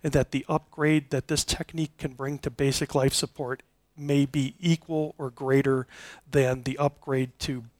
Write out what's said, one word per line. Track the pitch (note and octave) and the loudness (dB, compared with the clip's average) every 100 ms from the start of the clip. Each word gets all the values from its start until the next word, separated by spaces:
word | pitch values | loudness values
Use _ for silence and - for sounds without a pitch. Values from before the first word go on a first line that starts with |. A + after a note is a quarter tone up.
and | D#3 | 2
that | C#3 B2+ | 2 2
the | C#3 - | -2 -2
upgrade | D#3 _ - D3+ D#3 C#3+ | -4 _ -2 2 2 0
that | C3+ - | -6 -2
this | D3+ | -4
technique | - - E3+ E3 D#3 _ | -2 -4 -6 -6 -6 _
can | D3+ | -10
bring | B2 C3+ C#3+ | -6 -8 -6
to | D3 | -8
basic | A#2+ C#3 C3+ D3+ | 0 0 0 0
life | C#3+ C3+ - | 2 2 2
support | C#3+ - B2+ C3 _ _ _ - | -4 -8 -8 -8 _ _ _ -12
may | C#3+ C#3+ C#3+ | 0 2 2
be | D3 C3+ - | 0 -2 -2
equal | F3 E3 - D#3 D3+ - | 0 0 0 -4 -4 -6
or | C3+ | -12
greater | A#2+ C3+ C3+ C#3 C3 B2 - - - _ | -6 2 4 4 2 -2 -12 -20 -20 _
than | C#3 B2+ B2+ | 2 2 0
the | B2 C3+ | -4 0
upgrade | C#3+ - - C3+ B2+ _ | -2 -2 -4 -2 -2 _
to | - C3 A#2 _ | -8 -6 -10 _